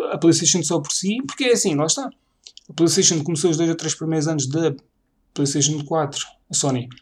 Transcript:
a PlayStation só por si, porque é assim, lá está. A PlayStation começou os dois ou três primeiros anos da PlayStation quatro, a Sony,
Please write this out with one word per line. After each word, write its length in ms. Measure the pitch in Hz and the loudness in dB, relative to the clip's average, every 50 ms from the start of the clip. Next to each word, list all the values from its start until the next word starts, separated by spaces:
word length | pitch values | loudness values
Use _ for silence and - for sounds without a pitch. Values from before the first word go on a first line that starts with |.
| - - | -6 -4
a 60 | - | -2
PlayStation 460 | 147 165 165 156 - 170 151 - 175 151 | 4 4 6 6 6 4 0 0 0 0
só 160 | - 170 156 | 0 -2 -2
por 120 | 143 - | -2 -4
si, 260 | - - 180 196 214 254 277 | -4 -4 -2 -2 -2 -2 -4
porque 200 | 277 - - 269 | -8 -4 0 2
é 60 | 247 | 2
assim, 240 | 233 208 - 190 147 | 2 2 2 0 0
lá 100 | 139 156 | 0 0
está. 240 | 165 - 277 262 - - _ _ _ _ _ - - - - _ - | 0 0 -2 -4 -10 -12 _ _ _ _ _ -20 -20 -20 -20 _ -8
A 40 | 147 | -2
PlayStation 500 | 160 170 156 - 196 185 - 175 156 143 | 2 2 2 4 4 4 4 2 2 0
começou 280 | 170 165 147 - 170 | -2 -2 0 2 2
os 60 | 156 | 2
dois 120 | 156 165 165 | 2 2 0
ou 60 | 165 | 0
três 180 | 165 160 156 - | -2 -4 -6 -6
primeiros 340 | - 160 160 160 156 143 | -4 -4 -2 -2 0 0
anos 200 | 160 160 147 127 | 0 0 -2 -2
da 260 | 131 143 160 165 156 131 135 _ _ _ _ _ _ _ _ _ _ - | -2 -2 0 0 0 -2 -4 _ _ _ _ _ _ _ _ _ _ -4
PlayStation 480 | - 143 139 - 147 139 147 156 147 147 | -2 -2 0 0 0 0 0 0 -2 -4
quatro, 400 | 143 165 165 151 143 - - - - - _ _ - | -2 -2 -2 -2 -2 -4 -8 -10 -12 -14 _ _ -6
a 40 | 160 | -2
Sony, 340 | - - 139 127 123 110 123 - - | 0 0 0 0 -2 -4 -8 -14 -20